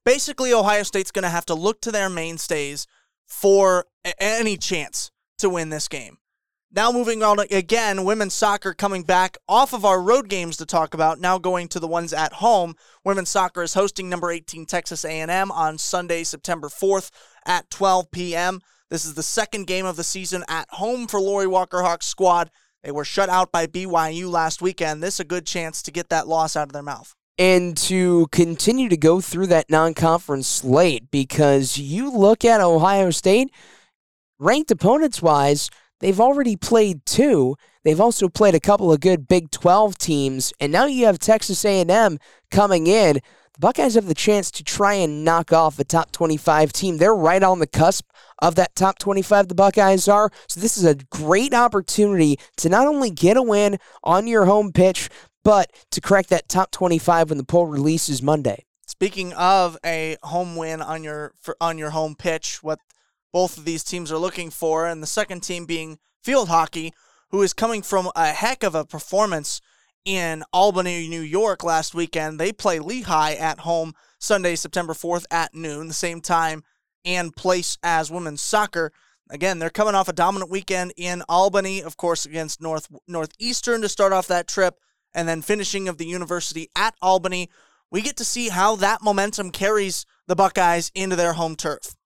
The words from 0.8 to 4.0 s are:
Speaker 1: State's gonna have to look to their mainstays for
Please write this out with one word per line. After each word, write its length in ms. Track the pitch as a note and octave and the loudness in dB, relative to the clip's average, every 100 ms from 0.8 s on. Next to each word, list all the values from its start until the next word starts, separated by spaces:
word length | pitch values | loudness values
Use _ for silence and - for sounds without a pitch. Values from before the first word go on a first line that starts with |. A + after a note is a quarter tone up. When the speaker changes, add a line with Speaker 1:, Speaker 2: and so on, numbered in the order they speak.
Speaker 1:
State's 300 | G3+ G3 F#3+ | 0 -4 -4
gonna 180 | G3 F#3 | -4 -4
have 160 | E3+ - | -4 -4
to 80 | |
look 260 | D#3+ F#3+ A3 | -4 -2 -4
to 100 | A#3 | -6
their 180 | G#3+ F#3+ | -4 -4
mainstays 800 | F3 E3 E3 - D#3 C#3+ C#3+ - _ _ _ _ | -4 -8 -10 -6 -6 -6 -10 -16 _ _ _ _
for 580 | - G3+ G3 F#3+ F3+ - _ | -2 4 6 6 2 -2 _